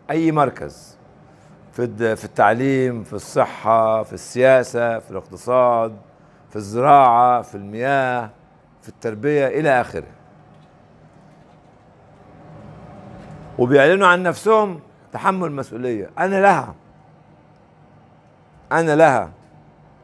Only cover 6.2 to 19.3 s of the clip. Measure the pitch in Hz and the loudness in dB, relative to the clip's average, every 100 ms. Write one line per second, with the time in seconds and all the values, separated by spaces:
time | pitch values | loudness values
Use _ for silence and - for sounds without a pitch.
6.2 | _ _ _ 107 101 113 139 143 127 120 | _ _ _ -12 -8 -2 4 6 6 6
7.2 | 123 120 101 101 101 110 131 139 127 123 | 4 2 -4 -14 -14 -6 -2 -2 -2 -4
8.2 | 107 - _ _ _ _ - - 117 107 | -8 -16 _ _ _ _ -20 -12 -10 -6
9.2 | 143 147 131 135 156 123 113 82 - - | -2 0 0 -2 0 0 -2 -8 -14 -20
10.2 | - _ _ - _ _ _ _ - _ | -20 _ _ -20 _ _ _ _ -20 _
11.2 | _ _ _ _ _ _ _ _ _ - | _ _ _ _ _ _ _ _ _ -20
12.2 | - - - - - - - - - - | -20 -20 -20 -20 -20 -20 -20 -20 -20 -20
13.2 | - - - - 123 139 147 190 185 175 | -20 -20 -10 -4 2 4 4 4 4 4
14.2 | 180 - 208 220 208 160 - _ - - | 0 -2 0 2 0 -6 -18 _ -16 -4
15.2 | 190 190 165 139 127 113 123 110 92 - | -2 -2 -4 -8 -10 -8 -6 -6 -8 -6
16.2 | 185 196 196 160 113 - _ _ _ _ | -2 2 2 2 -2 -14 _ _ _ _
17.2 | _ _ _ _ _ _ _ _ _ _ | _ _ _ _ _ _ _ _ _ _
18.2 | _ _ _ _ - 156 165 151 156 123 | _ _ _ _ -4 -2 0 4 4 2
19.2 | 82 | -4